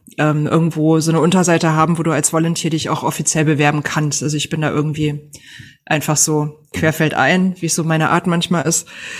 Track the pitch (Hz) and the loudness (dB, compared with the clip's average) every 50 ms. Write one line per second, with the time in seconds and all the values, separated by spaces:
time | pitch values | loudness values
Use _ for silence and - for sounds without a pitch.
0 | _ - - - 147 151 151 151 151 - - 160 165 165 151 156 151 160 160 160 | _ -16 -4 0 0 0 2 0 0 0 2 2 2 0 0 2 2 4 4 4
1 | 156 165 165 160 147 170 180 185 175 175 170 165 175 160 156 156 160 160 170 165 | 2 2 2 2 2 4 4 4 4 4 2 2 2 2 2 2 2 2 2 0
2 | 156 165 147 139 147 - - 160 165 170 170 - - 160 160 156 - - - - | 0 0 0 0 0 0 0 0 0 0 -2 -2 -2 -2 -2 -2 -2 -4 -4 -2
3 | - 147 - - 151 - - 156 156 151 156 139 151 147 151 151 143 - - 156 | -2 -4 -4 -2 -4 -2 0 0 2 2 2 2 2 2 0 0 -4 -4 -4 -2
4 | 151 147 139 - 120 147 151 147 - - 170 156 156 143 - 151 147 156 147 156 | -2 -2 -2 -4 -4 -4 -4 -4 -4 -4 -4 -4 -2 -2 -2 -2 -2 -2 -2 -2
5 | 151 151 147 143 - - - - - - - - - - - _ _ - 156 151 | -2 -4 -4 -6 -12 -16 -20 -20 -20 -20 -20 -20 -20 -20 -20 _ _ -4 -4 -2
6 | 143 - 151 143 - 160 151 151 147 151 147 - _ _ - - 160 156 151 - | 0 -2 0 0 0 0 0 -2 -2 -4 -8 -14 _ _ -6 -2 0 0 0 0
7 | 160 151 - - 131 135 180 185 185 190 180 - - 160 - - 160 160 160 160 | -2 0 2 2 2 2 4 2 2 0 -2 -4 -4 -4 -2 -2 -2 0 0 0
8 | 160 - - 170 170 185 170 170 170 - 180 170 135 160 170 - - - - - | 2 2 0 0 0 0 0 0 0 0 0 0 2 0 0 -2 -6 -8 -18 -16
9 | - - - | -14 -14 -14